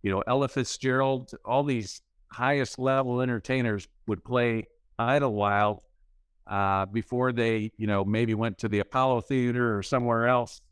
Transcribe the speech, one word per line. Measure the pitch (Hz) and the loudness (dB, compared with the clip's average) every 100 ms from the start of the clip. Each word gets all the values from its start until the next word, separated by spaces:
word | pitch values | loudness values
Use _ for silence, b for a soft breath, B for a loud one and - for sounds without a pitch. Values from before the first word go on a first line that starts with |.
you | 101 | 0
know, | 95 107 | -2 0
Ella | 131 135 | 0 0
Fitzgerald, | - 123 - 135 131 135 135 123 - | -2 -4 -2 0 2 0 -2 -6 -16
all | - 127 | -2 0
these | 143 123 98 - _ _ _ | 2 -2 -4 -12 _ _ _
highest | - 123 143 127 - | -4 0 0 -2 -2
level | 131 135 127 123 | 0 2 0 0
entertainers | 127 117 - 131 120 104 - _ - | 0 -2 -2 0 0 -2 -6 _ -6
would | 101 | -6
play | - 123 120 113 107 _ _ - | -2 0 2 0 -6 _ _ -4
Idlewild, | 117 143 139 104 101 101 104 104 _ _ _ _ _ _ - | 0 2 2 2 2 4 2 0 _ _ _ _ _ _ -6
uh, | 101 98 98 95 | -2 0 0 0
before | 107 107 123 127 | -4 -2 0 0
they, | 120 113 110 107 - | 2 2 0 -2 -4
you | 107 | 0
know, | 101 | 0
maybe | 98 107 117 | 2 2 2
went | 107 113 95 | 0 -2 -2
to | 110 | -2
the | 101 | -2
Apollo | 98 131 131 123 | 0 0 2 0
Theater | - 135 123 120 120 104 | 0 0 0 0 0 0
or | |
somewhere | 95 131 120 117 117 | -2 -2 0 2 2
else | 123 117 - - | 2 -2 -10 -20